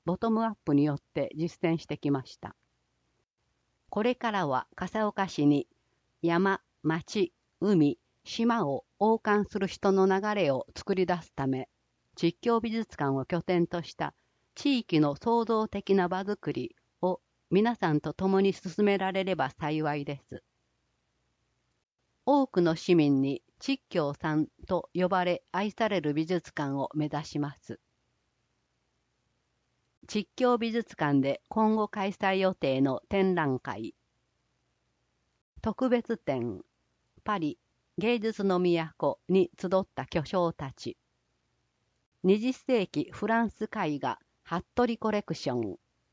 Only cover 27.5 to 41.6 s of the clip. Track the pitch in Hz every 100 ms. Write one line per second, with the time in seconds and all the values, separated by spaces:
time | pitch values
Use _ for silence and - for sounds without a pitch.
27.5 | 139 - - _ _ _ _ _ _ _
28.5 | _ _ _ _ _ _ _ _ _ _
29.5 | _ _ _ _ _ - 214 - - 254
30.5 | 240 226 226 220 - 151 139 135 139 _
31.5 | - 220 220 208 214 196 196 196 190 190
32.5 | 190 143 131 139 131 - 196 190 175 151
33.5 | 131 - 104 117 - _ _ _ _ _
34.5 | _ _ _ _ _ _ _ _ _ _
35.5 | - 226 202 262 254 - 226 - 131 120
36.5 | 95 - _ _ _ _ _ - 208 151
37.5 | - _ _ _ - 214 240 214 214 196
38.5 | 180 180 170 160 - 151 - - 185 175
39.5 | - 185 190 190 - 127 175 147 190 170
40.5 | - 139 - - - _ _ _ _ _
41.5 | _